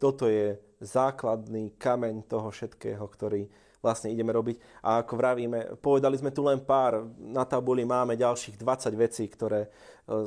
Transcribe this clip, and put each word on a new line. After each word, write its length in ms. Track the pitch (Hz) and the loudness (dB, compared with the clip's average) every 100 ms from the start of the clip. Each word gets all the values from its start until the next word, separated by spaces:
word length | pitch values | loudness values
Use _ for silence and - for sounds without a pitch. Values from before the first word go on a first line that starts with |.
toto 280 | 139 135 120 | 0 2 2
je 280 | 107 104 101 - _ | 4 2 -2 -10 _
základný 960 | 95 127 131 135 120 113 110 110 107 - | -4 0 0 0 -2 -2 -4 -8 -8 -4
kameň 480 | 127 123 117 110 | -2 0 -2 -4
toho 240 | 104 113 107 | -4 -4 -4
všetkého, 560 | - 110 - 113 104 | -8 -12 -10 -8 -8
ktorý 480 | 104 - 104 104 101 - _ _ | -10 -6 -2 -2 -4 -12 _ _
vlastne 280 | 113 113 110 | -2 0 -2
ideme 200 | 113 113 | -2 0
robiť. 280 | 113 113 120 - - | 2 0 -4 -12 -6
A 200 | - 113 | 0 2
ako 80 | 117 117 | 0 0
vravíme, 600 | 127 123 120 117 - - | 2 2 -2 -4 -6 -4
povedali 360 | 143 139 135 135 | 2 4 4 0
sme 160 | 139 | -2
tu 120 | 135 | 0
len 160 | 143 139 | 2 0
pár, 440 | 135 135 127 110 113 117 | 2 4 4 2 -4 -12
na 240 | 95 127 - | -6 -2 0
tabuli 360 | 127 127 127 | 0 2 0
máme 320 | 120 123 123 117 | 2 2 2 2
ďalších 440 | 123 120 - 104 | 2 0 -6 -6
dvadsať 320 | 113 131 123 107 | -2 0 -2 2
vecí, 280 | 113 - 104 | 2 2 -6
ktoré, 400 | - 110 107 104 | -4 -2 -2 -4
e, 0 | - - - - 110 | -10 -20 -20 -6 -4